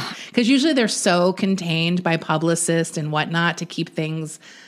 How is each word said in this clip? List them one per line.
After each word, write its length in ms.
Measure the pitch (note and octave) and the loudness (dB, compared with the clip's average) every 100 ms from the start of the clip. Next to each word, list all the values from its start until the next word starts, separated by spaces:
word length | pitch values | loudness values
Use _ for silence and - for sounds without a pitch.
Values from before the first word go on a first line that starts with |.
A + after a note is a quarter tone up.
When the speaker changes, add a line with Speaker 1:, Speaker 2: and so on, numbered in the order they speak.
| - | -10
Speaker 1:
<sighs> 260 | - - | -12 -2
Speaker 2:
'Cause 160 | - A3+ | 2 4
usually 240 | C#4 D#4+ | 4 4
they're 160 | C4+ A3 | 2 0
so 460 | - - F3 F3+ | 0 2 4 4
contained 720 | F#3 G3 F#3+ E3+ E3 E3 F3+ | 2 0 0 0 0 0 0
by 120 | F3 E3 | 0 0
publicists 800 | - D#3 E3 E3 - E3 E3 - | 0 0 2 0 0 0 -2 -4
and 140 | D3+ | -4
whatnot 460 | D3+ D#3 E3 E3+ D#3+ | -2 -2 0 0 -2
to 80 | E3+ | -6
keep 240 | - E3 | -8 -6
things 500 | - D#3 D#3+ D3+ - - - | -6 -6 -6 -8 -12 -20 -20